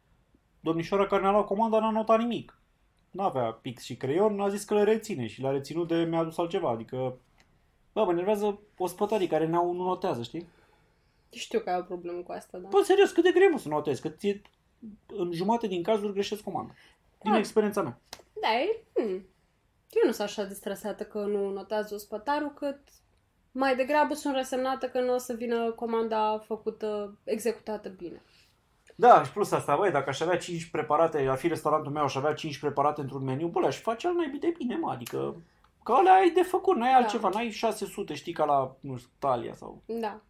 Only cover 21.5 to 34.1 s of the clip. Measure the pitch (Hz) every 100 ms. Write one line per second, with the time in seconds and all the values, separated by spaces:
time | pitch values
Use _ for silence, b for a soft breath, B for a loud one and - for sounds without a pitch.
21.5 | 196 190 214 208 208 - 208 247 294 294
22.5 | - 285 277 _ _ _ _ _ _ _
23.5 | 254 269 254 254 302 285 294 294 262 254
24.5 | 254 262 262 254 254 247 247 247 226 240
25.5 | 233 233 226 233 226 226 220 214 214 214
26.5 | 214 220 214 214 208 202 208 - 226 233
27.5 | 220 - 208 208 190 170 - - b b
28.5 | _ _ _ - - 240 180 139 208 196
29.5 | 151 147 147 196 143 139 135 165 175 -
30.5 | 165 - 156 151 147 160 156 135 131 170
31.5 | 156 151 151 135 151 139 135 147 147 160
32.5 | 135 - 147 143 147 147 135 135 131 170
33.5 | 370 160 - - 233 349